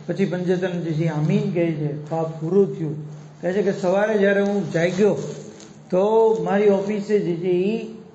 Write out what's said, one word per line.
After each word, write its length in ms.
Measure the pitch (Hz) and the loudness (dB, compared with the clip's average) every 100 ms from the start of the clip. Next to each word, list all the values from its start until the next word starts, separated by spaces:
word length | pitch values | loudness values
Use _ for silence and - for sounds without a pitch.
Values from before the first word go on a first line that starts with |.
| - | -8
પછી 180 | 170 180 | -2 -2
પંજેતન 420 | 180 180 180 185 | -2 -2 0 -2
જે 260 | 175 165 | -4 -4
છે 140 | 156 170 | -2 -2
આમીન 460 | 151 165 202 202 | 0 0 0 0
કહે 180 | 170 165 | 0 0
છે, 360 | 151 147 147 - | -2 -4 -6 -6
ખ્વાબ 320 | 165 156 - | -4 -4 -6
પૂરું 380 | 160 196 185 - | 0 2 2 0
થયું. 180 | 156 151 - - - - | -6 -6 -10 -16 -20 -8
કહે 120 | 175 | -4
છે 80 | 196 | 0
કે 100 | 196 | 0
સવારે 460 | - 180 196 214 214 | 0 0 2 2 2
જ્યારે 240 | 196 196 | 4 4
હું 300 | 202 202 156 | 2 0 -2
જાગ્યો 460 | 165 175 185 208 147 - - - - - - - | 0 0 2 2 2 -4 -10 -14 -18 -20 -20 -4
તો 480 | 180 208 226 220 175 | 0 2 4 4 2
મારી 260 | 175 202 208 | 0 2 4
ઓફિસે 500 | 196 202 208 202 208 | 4 2 -4 0 0
જે 160 | 170 165 | 0 -2
છે 120 | 185 | 0
ઈ, 480 | 180 196 226 220 - - | 2 2 -2 -6 -12 -18